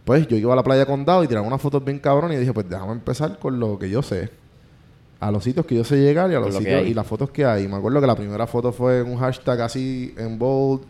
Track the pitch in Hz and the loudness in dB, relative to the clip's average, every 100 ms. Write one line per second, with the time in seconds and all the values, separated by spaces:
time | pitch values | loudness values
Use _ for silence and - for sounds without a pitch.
0 | - 143 151 110 117 127 123 135 135 139 | 2 2 4 2 4 2 4 4 2 2
1 | 143 185 147 107 107 135 143 139 135 139 | 2 2 2 0 -2 -2 -2 -2 -2 -2
2 | 147 143 170 139 127 107 92 92 95 117 | 2 2 2 -2 -2 -2 -4 -6 -6 -6
3 | - 131 156 202 143 123 110 98 95 113 | -4 -4 -4 -4 -6 -2 -2 -4 -2 -2
4 | 143 92 107 - - - - - - - | -2 -6 -6 -12 -20 -20 -20 -20 -20 -20
5 | - - 104 104 123 131 160 117 117 139 | -20 -8 -4 -2 0 -2 0 0 2 4
6 | 143 156 185 139 104 98 95 92 92 110 | 4 4 2 0 0 0 0 2 2 -2
7 | 101 110 139 - 135 104 98 98 104 143 | -4 -4 -4 0 2 2 -2 -2 0 2
8 | 135 104 104 104 113 120 120 120 127 127 | 4 2 -2 -4 -2 -2 -2 0 0 2
9 | 123 123 127 127 135 123 117 131 131 127 | 0 -2 -4 -2 -2 -2 -2 -4 -6 -6
10 | 127 - 113 113 127 135 135 135 | -8 -8 -8 -2 0 2 0 -2